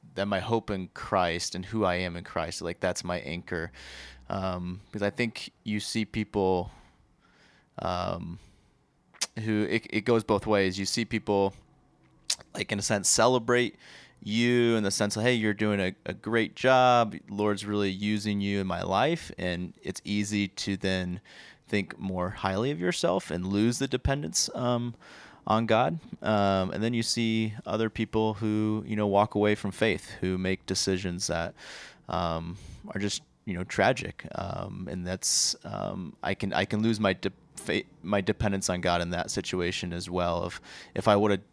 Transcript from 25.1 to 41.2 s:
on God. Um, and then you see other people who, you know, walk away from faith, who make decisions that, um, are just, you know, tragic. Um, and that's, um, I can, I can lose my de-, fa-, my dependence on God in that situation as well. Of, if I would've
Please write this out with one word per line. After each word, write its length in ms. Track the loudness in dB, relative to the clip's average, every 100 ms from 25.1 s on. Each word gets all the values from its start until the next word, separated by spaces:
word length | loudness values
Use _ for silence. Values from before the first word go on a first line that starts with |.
| -20 -20 -14 0
on 200 | 2 4
God. 340 | 4 4 -2 -10 -6
Um, 500 | 0 4 4 4 2
and 100 | 0
then 120 | -2
you 100 | 0
see 500 | 0 0 2 2 0 -4 -4
other 240 | 0 0
people 460 | 0 0 2 2 0
who, 480 | 0 2 0 -2 -2
you 80 | 0
know, 120 | 4
walk 280 | 4 4 4
away 180 | 4
from 180 | 4 0
faith, 400 | 0 2 2 -4 -4
who 160 | -2 0
make 280 | 0 -2 -2
decisions 640 | -2 0 0 -2 -4 -2
that, 260 | -2 -4 -8 -18 -16 -18 -20 -6
um, 500 | -2 0 -2 -6 -10 -14 -18 -10
are 120 | -4
just, 220 | -4 -4 _ _
you 100 | -8
know, 100 | -6
tragic. 600 | -4 2 4 4 -4 -10 -10
Um, 540 | -8 -6 -6 -8 -8 -8
and 160 | -6 -4
that's, 500 | -4 0 0 0 -2 -8
um, 500 | -6 -6 -6 -10 -8
I 100 | -4
can, 200 | -4 -2
I 120 | 0 0
can 160 | 0
lose 180 | 0 2
my 140 | 2
de-, 180 | 2 -2 -6 _ -14
fa-, 280 | -2 -2 -2 -14
my 200 | -2 0
dependence 500 | 0 0 0 0 -2
on 100 | 0
God 200 | 2 2
in 100 | 0
that 180 | -2 -2
situation 640 | -4 -4 -2 -2 -2 -4
as 160 | -6 -4
well. 320 | -2 0 0
Of, 180 | -2 -8 -16 -20 -8 0
if 120 | 6
I 80 |
would've 260 | 6